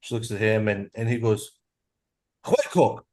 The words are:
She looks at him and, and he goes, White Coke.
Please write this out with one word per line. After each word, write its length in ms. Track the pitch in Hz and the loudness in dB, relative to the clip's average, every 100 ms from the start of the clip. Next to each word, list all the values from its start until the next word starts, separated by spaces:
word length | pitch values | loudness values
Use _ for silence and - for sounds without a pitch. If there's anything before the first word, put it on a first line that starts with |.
She 140 | - | -6
looks 160 | 117 117 | -6 -6
at 80 | 104 | -2
him 280 | 107 110 107 | 2 2 2
and, 220 | 101 101 | -2 -6
and 140 | - 117 | -6 -2
he 100 | 120 | 0
goes, 320 | 117 104 - _ _ _ _ _ _ _ _ _ | 0 0 -2 _ _ _ _ _ _ _ _ _
White 260 | - 247 285 | -2 0 0
Coke. 360 | 185 127 - - | 4 2 2 -14